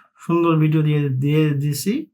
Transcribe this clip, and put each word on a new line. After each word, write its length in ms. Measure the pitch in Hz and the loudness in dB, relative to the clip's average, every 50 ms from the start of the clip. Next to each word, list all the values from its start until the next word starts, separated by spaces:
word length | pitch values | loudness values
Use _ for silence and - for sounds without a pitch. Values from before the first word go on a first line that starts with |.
| _ _ _ _ - | _ _ _ _ -6
সুন্দর 280 | - 165 170 170 165 165 156 | -2 0 0 2 2 2 2
ভিডিও 200 | 156 156 156 160 | 2 2 2 2
দিয়ে, 180 | 151 151 151 147 147 143 131 131 | 2 0 0 0 0 -2 -2 -2
দিয়ে 200 | 139 143 151 156 156 151 143 139 | -2 0 2 2 2 0 0 -2
দিছি 300 | 143 147 143 - - 190 226 311 311 - | -2 -4 -4 -4 -4 -4 -4 -4 -6 -10